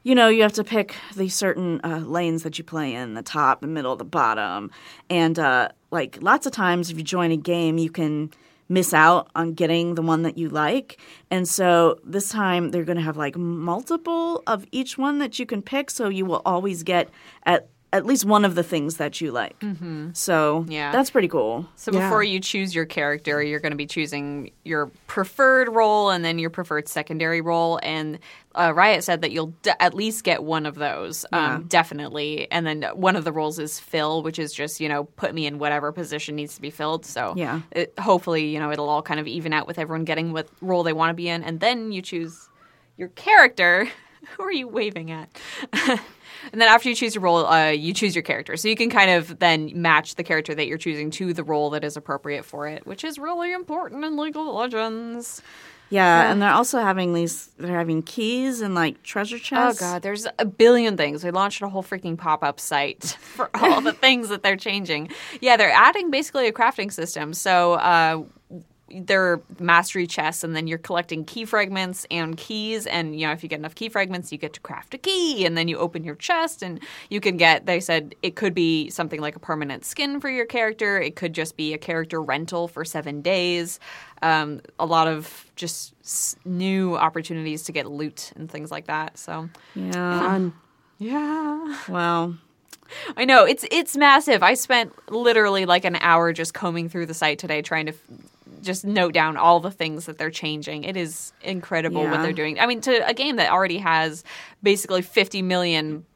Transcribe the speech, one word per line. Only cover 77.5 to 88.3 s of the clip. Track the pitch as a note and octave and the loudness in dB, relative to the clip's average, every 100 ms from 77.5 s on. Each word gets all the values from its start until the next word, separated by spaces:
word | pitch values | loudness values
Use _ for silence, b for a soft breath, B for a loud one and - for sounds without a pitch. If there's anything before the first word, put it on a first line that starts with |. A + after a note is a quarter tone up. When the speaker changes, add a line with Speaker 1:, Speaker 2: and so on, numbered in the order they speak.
| D#3 | 6
Speaker 2:
they | - F3 | 2 -2
said | F3+ E3 D3+ - | 0 -2 -2 -6
it | F#3 E3+ | -6 -2
could | G3+ | -2
be | F3+ E3 D#3+ - | 2 2 2 -2
something | - E3 D#3 | -6 -6 -4
like | D3+ | -8
a | D#3+ | -8
permanent | - D#3 C#3+ C3 | -8 -6 -6 -8
skin | - - C#4+ C#4+ | -10 -6 -4 -4
for | C#4 | -4
your | B3+ | -4
character, | A#3 B3 A3 A3 G#3 G3 | -2 0 -2 0 0 0
it | D3+ D#3+ | -2 -4
could | F3 | -6
just | E3 D#3 - | -4 -6 -4
be | D3+ | -6
a | D3+ | -6
character | - E3 D#3+ D#3+ | -4 -4 -4 -6
rental | D3 C3+ E3 E3+ E3+ | -2 -4 -2 -4 -6
for | D3 | -8
seven | D#3+ D#3 D3 D3 | -8 -8 -8 -4
days, | D#3 F#3 F3+ F3 E3+ - B B B B | 0 2 2 -2 -4 -10 B B B B
um, | E3 D#3 D3+ C#3+ - - | 0 2 0 -8 -14 -6
a | |
lot | E3 E3 D#3+ | 2 4 4
of | D#3 E3 - - - | 0 -8 -18 -20 -10
just | E3+ - - _ | -10 -10 -12 _
s-, | - - - - | -8 -4 -4 -6
new | F#3 F3+ F#3+ F#3+ F#3 | -6 -2 0 0 0
opportunities | E3+ D#3+ E3 D#3+ E3 D#3+ D#3 | 2 0 0 -6 -6 -6 -6
to | - | -6
get | D#3 C3+ | -6 -6
loot | D3 D3+ - - | -6 -8 -8 -16